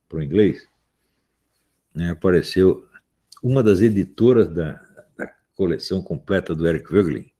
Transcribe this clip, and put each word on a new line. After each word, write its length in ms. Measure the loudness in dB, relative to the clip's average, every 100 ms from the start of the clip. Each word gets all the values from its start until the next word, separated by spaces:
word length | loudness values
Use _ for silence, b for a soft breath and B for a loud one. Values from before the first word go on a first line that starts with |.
| _
pro 140 | -10
inglês, 440 | -4 2 2 0 _ _ _ _ _ _ _ _ _ _ _ _ _
né, 160 | -8 -6
apareceu 800 | -2 2 2 0 2 2 2 -6 -20 _ _ _ _
uma 180 | -2 2
das 180 | 2 4
editoras 680 | 2 2 -4 0 2 4 2
da, 300 | -2 -8 -10 _ _ -20 -16
da 160 | -16 _ _ -6
coleção 460 | -4 -4 -6 -8
completa 540 | -6 -10 -4 -4 -4 -4
do 120 | -2
Eric 240 | -2 -2
Voegelin, 400 | 0 0 -4 -10